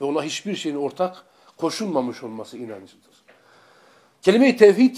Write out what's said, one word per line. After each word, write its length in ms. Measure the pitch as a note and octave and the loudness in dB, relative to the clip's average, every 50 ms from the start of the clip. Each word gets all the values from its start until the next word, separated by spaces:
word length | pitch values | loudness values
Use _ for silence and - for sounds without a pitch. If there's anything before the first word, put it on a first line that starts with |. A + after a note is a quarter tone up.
Ve 40 | C#3 | -6
ona 180 | C#3+ D3 D#3+ C#3+ | -4 -4 -4 -4
hiçbir 320 | D3+ C#3 - - G#3 F#3 | -6 -8 -10 -8 -8 -8
şeyin 200 | - - D#3 C#3+ | -8 -8 -8 -6
ortak 500 | C#3+ C#3+ C#3 - - F#3 F3+ F3+ - - _ _ _ _ _ _ | -6 -6 -8 -6 -6 -6 -6 -6 -12 -20 _ _ _ _ _ _
koşulmamış 640 | - B3 - - - A3 G3 D#3+ C3+ B2+ A#2+ A2+ - C3 | -8 -8 -6 -6 -6 -8 -6 -6 -6 -6 -6 -10 -12 -14
olması 340 | A2+ A2 A2 G#2 - B2 | -14 -14 -16 -16 -16 -16
inancıdır. 560 | A#2 A#2+ A2 G#2+ F#2+ G2 - _ _ _ _ _ _ _ _ _ _ _ _ _ _ _ _ _ _ _ _ _ _ _ _ _ _ | -16 -16 -16 -16 -18 -20 -20 _ _ _ _ _ _ _ _ _ _ _ _ _ _ _ _ _ _ _ _ _ _ _ _ _ _
Kelime-i 360 | - F#3 G3+ A#3 C#4 C4 - | 2 2 4 4 4 2 6
tevhid 380 | - G#3+ G3+ F#3 G#3 B3+ B3+ - | 8 8 8 8 6 2 2 2